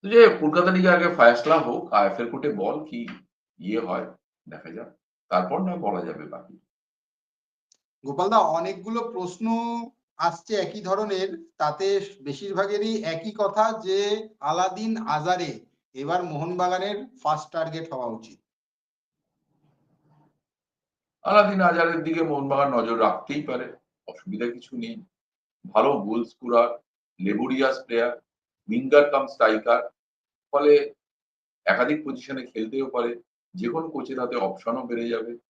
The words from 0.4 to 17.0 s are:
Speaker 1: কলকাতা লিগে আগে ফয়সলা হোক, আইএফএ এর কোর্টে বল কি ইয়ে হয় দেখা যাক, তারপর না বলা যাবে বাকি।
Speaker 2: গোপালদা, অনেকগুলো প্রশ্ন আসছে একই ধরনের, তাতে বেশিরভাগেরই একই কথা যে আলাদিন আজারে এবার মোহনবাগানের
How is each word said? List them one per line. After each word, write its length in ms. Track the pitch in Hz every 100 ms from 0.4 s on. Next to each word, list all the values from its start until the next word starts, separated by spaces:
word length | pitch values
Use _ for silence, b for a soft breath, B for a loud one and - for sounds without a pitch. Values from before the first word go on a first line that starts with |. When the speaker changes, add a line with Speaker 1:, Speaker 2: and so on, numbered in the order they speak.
Speaker 1:
কলকাতা 300 | 151 160 180
লিগে 180 | 185 180
আগে 260 | 175 175 -
ফয়সলা 440 | 120 120 151 160
হোক, 340 | 120 120 -
আইএফএ 300 | 107 117 -
এর 80 | 117
কোর্টে 220 | - 113
বল 320 | 101 101 151 -
কি 220 | 120 117 95 _ _ _ _
ইয়ে 200 | 90 110
হয় 260 | - 101 - - _ _ -
দেখা 220 | 78 -
যাক, 260 | 110 117 _ _ _ _
তারপর 320 | 92 90 160
না 140 | 185 175
বলা 300 | - 87 -
যাবে 200 | - -
বাকি। 320 | - - - _ _ _ _ _ _ _ _ _ _ _ _ _ _ 135
Speaker 2:
গোপালদা, 320 | 139 190 220
অনেকগুলো 760 | 214 170 180 185 190 226 226
প্রশ্ন 360 | 190 180 180 226 226 233 233 233 _ _ _
আসছে 380 | 170 170 - 208
একই 260 | 180 214
ধরনের, 640 | 180 196 214 190 190 170 - _
তাতে 420 | 151 147 190 196 190 -
বেশিরভাগেরই 840 | 139 139 202 196 196 208 220 226
একই 280 | 165 165 220 208
কথা 420 | 196 208 220 220
যে 460 | 185 190 208 214 226 _
আলাদিন 580 | 143 165 185 185 220 226
আজারে 680 | - 151 156 180 165 113 _ _ _
এবার 300 | 131 143 175
মোহনবাগানের 840 | 175 151 165 180 180 185 196 208